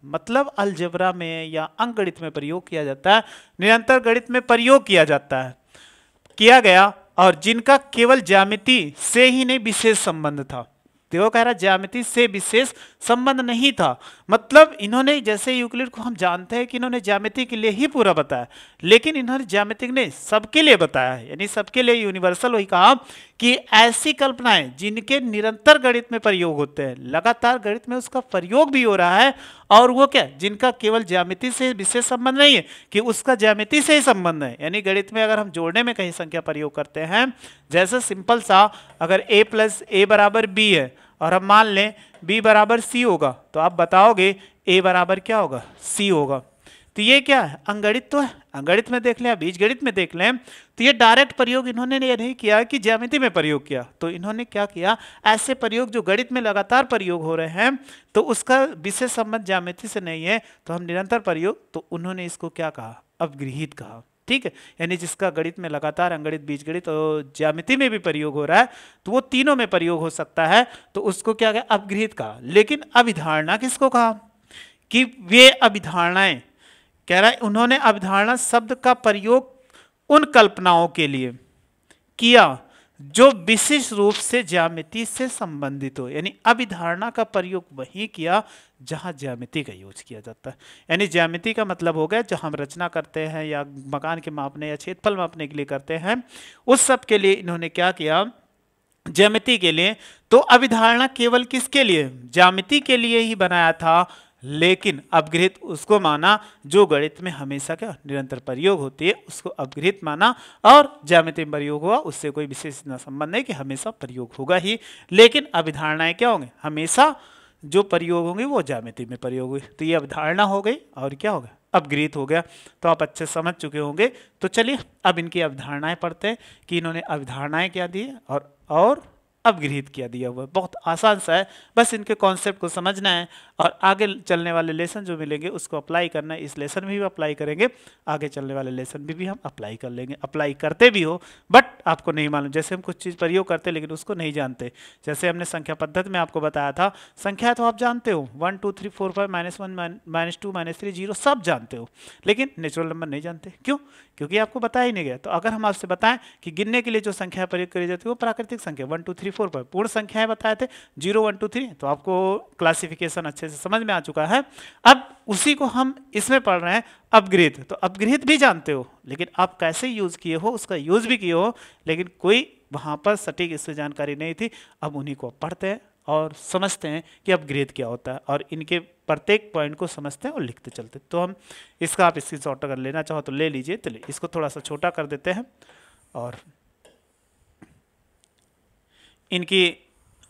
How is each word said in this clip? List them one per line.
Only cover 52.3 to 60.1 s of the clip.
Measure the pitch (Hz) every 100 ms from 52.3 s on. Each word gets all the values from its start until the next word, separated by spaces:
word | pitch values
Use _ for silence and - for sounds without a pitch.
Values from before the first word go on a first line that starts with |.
| 254
किया | 214 214
कि | 233 269
ज्यामिति | 208 226 240 294
में | 175
प्रयोग | 170 151 147 143
किया, | 135 120 _
तो | 165
इन्होंने | 170 190 220 240
क्या | 208 202
किया, | 180 180 226 - - -
ऐसे | 220 - 262
प्रयोग | 226 226 240
जो | 226
गणित | 175 202 247
में | 247
लगातार | 226 202 196 240 254
प्रयोग | 233 185 175
हो | 160 160
रहे | 160
हैं, | 170 240 269 - - _ 208
तो |
उसका | 240 226 - 262
विशेष | 269 196 175 196 247
संबंध | 240 220 220 190
ज्यामिति | 185 175 175 220
से | 208
नहीं | 175